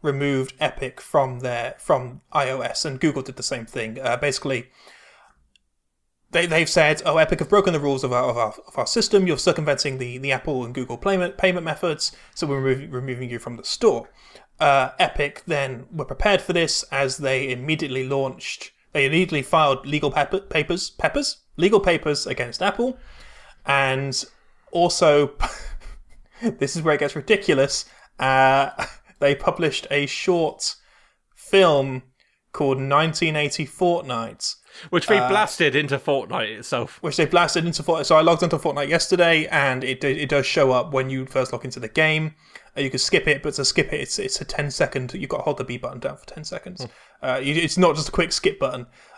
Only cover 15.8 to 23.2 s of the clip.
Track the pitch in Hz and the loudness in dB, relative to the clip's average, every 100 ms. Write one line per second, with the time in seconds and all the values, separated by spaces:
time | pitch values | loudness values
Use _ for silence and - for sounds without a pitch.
15.8 | 127 160 - - 208 190 - 170 160 - | -10 -10 -8 0 2 2 2 0 0 -2
16.8 | - 139 135 131 135 131 131 123 139 156 | -4 -2 -2 -2 -2 0 -2 -4 -2 -2
17.8 | 147 131 131 139 135 - - - - _ | -2 -4 -2 -2 -2 -6 -12 -12 -14 _
18.8 | _ 151 135 165 180 151 127 160 147 135 | _ 0 2 4 2 0 2 4 4 2
19.8 | 139 147 143 147 139 196 - 160 151 180 | -2 -2 0 0 0 -2 -2 -2 -2 -4
20.8 | - - 151 285 277 - _ - 190 208 | -6 -4 -2 0 -4 -6 _ 0 4 4
21.8 | 190 165 156 147 - 127 120 - 190 196 | 4 2 0 -4 -4 -6 -6 -4 -2 0
22.8 | 254 247 - - | -2 -4 -12 -20